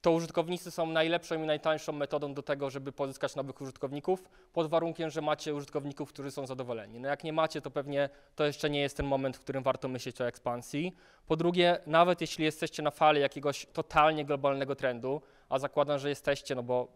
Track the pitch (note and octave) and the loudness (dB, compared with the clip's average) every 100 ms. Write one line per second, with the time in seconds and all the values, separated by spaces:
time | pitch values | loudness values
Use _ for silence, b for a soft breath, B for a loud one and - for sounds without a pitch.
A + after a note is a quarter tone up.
0 | F3 E3 E3 - E3 F3 F3 E3 D#3+ D#3+ | 4 2 2 -2 -2 -4 -8 -4 0 2
1 | E3 E3+ - D#3+ D#3 D3+ D#3+ D#3 - D3 | 2 0 -2 -4 0 0 0 -2 -2 -4
2 | C#3+ D3+ C#3+ C#3 C#3 C#3 C#3 C3 C3+ - | -2 -2 -4 -8 -4 -4 -2 -6 -10 -4
3 | C#3 C3 C#3 - C3+ - C3+ - C#3 C#3+ | -6 -2 -6 -4 -8 -8 -12 -8 -6 -4
4 | C#3+ F#3 - b b - D#3 D#3+ E3 D#3 | -2 -2 -4 b b -2 2 2 0 -4
5 | D#3+ D3+ D3+ D3+ D#3 D3 C#3 D3+ C#3+ C#3 | -4 -2 -2 -2 -2 -6 -4 -6 -6 -8
6 | D3 - C#3 C3+ C3 C3 B2+ A#2 G#2 A2+ | -10 -8 -10 -8 -8 -6 -6 -6 -8 -8
7 | C3+ C#3+ D#3+ D#3 D#3+ D#3 C#3 D3 C#3 C#3+ | -4 -4 -2 0 0 0 -6 -6 -2 0
8 | C#3 B B - D3+ C#3 D3+ D3 C#3 - | 0 B B 0 0 2 0 2 0 -2
9 | C#3 C3+ C3+ B2+ - C3+ C3 B2+ C3+ B2+ | 0 0 0 -4 -6 -2 0 0 -2 -6
10 | B2+ - B2 - - A#2+ - C#3+ F3 - | -8 -4 -4 -2 -4 -4 -4 -4 -4 -6
11 | b b - D#3+ E3+ F3 F3 F3 - D#3+ | b b -4 2 2 6 6 4 4 6
12 | F3 F3 D#3+ - D#3 - E3 - D3+ - | 6 4 -2 0 -2 0 -6 -2 -2 4
13 | D#3 D3+ C#3 - C#3+ C#3 - - D3+ D#3+ | 6 6 4 2 -2 -2 -8 -8 0 6
14 | D3+ D#3 C#3+ C#3+ C#3 C3+ C3+ C#3 C3 A#2+ | 6 4 0 0 2 0 -2 -2 -2 -2
15 | B2+ D3 b b b C3 C#3 - C#3+ C#3+ | -4 -4 b b b -2 0 2 2 2
16 | C#3+ C#3 - C#3+ - B2+ A#2+ B2 A#2+ | 0 -2 0 -2 -2 -4 0 0 -2